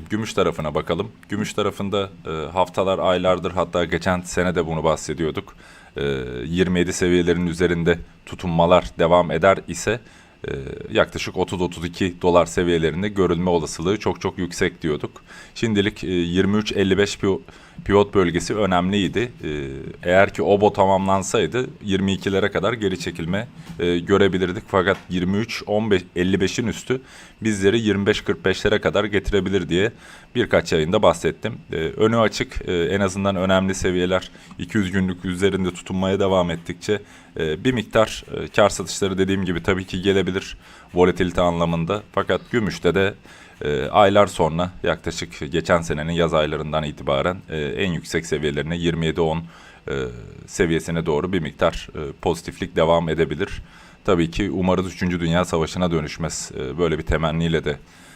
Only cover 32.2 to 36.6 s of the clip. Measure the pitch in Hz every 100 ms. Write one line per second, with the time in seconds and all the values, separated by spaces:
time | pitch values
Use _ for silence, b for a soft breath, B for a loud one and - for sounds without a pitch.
32.2 | 107 - 120 - - 87 85 98 98 95
33.2 | 98 95 95 95 95 92 98 90 90 92
34.2 | - B B B 87 110 92 95 92 90
35.2 | 95 90 98 95 90 87 - 95 95 98
36.2 | 98 95 87 82